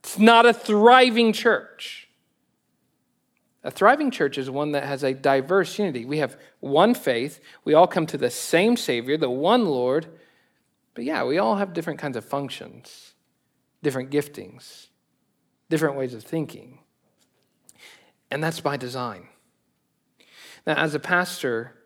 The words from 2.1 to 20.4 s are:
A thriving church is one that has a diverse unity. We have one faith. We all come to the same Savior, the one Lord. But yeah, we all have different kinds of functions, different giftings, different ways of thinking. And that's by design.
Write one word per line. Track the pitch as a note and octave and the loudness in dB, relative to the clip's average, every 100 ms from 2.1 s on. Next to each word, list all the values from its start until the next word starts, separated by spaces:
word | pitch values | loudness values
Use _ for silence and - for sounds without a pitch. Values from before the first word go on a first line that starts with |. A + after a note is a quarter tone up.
| _ _ _ _ _ _ _ _ _ _ _ _ _ _ _ | _ _ _ _ _ _ _ _ _ _ _ _ _ _ _
A | - | -14
thriving | - G3 C#4+ D4 | 0 2 2 0
church | - C#3+ C#3 | -2 -4 -4
is | C3+ | -8
one | C3+ D3+ | -6 -4
that | D3 | -4
has | C3+ C#3 | -6 -4
a | C3+ | -4
diverse | C3+ C#3+ C#3 C3+ G3 E3+ - | -2 0 0 2 0 0 -2
unity. | G3+ B2+ A#2 | -4 -4 -6
We | D3+ | -4
have | C3+ - - _ | -4 -8 -20 _
one | C#3 C#3+ G3+ | 0 4 4
faith. | A#3+ - A#2 C#3 - - - | 4 0 -2 -4 -10 -20 -12
We | - | 2
all | D3+ F3+ | 6 6
come | F#3 D#3+ | 2 -4
to | C#3 | -2
the | B2 | -4
same | - - E3 G#3 A#3+ | -4 0 2 2 0
Savior, | - B2 B2 D#3 | -2 -4 -2 -2
the | C#3+ | -2
one | B2+ D#3+ B3 G3+ | -2 2 2 2
Lord. | C3+ B2 C#3+ E3 - _ _ _ _ _ _ _ | 0 0 -2 -4 -20 _ _ _ _ _ _ _
But | - | -12
yeah, | C3 D#4 | -6 -4
we | B2 D#3 | -2 0
all | A3 G3+ | 0 -2
have | G3 | -4
different | E3+ D#3+ C#3+ | -6 -8 -8
kinds | D3 A#2+ | -8 -10
of | |
functions, | - C#3+ C#3 - - B2+ - - - _ _ _ _ _ _ _ | -8 -8 -8 -12 -16 -20 -20 -20 -20 _ _ _ _ _ _ _
different | D3+ C3 C3 | -4 -4 -4
giftings, | C#3+ C#3+ - F#2 B2 - - - _ _ _ _ _ _ _ _ | -4 -4 -12 -18 -20 -20 -20 -20 _ _ _ _ _ _ _ _
different | D#3+ D#3 C#3 | -2 -2 -4
ways | C3 | -8
of | A#2+ | -8
thinking. | - E3 D3 - - - _ _ _ _ _ _ _ _ _ _ - - _ _ _ | -8 -8 -6 -12 -20 -20 _ _ _ _ _ _ _ _ _ _ -20 -20 _ _ _
And | C#3 | -4
that's | D#3+ D#3+ | -4 -4
by | D3 C#3 | -4 -4
design. | B2+ C3 B2 F#2+ F2 _ _ _ _ _ _ _ _ _ _ - | -8 -8 -8 -10 -20 _ _ _ _ _ _ _ _ _ _ -20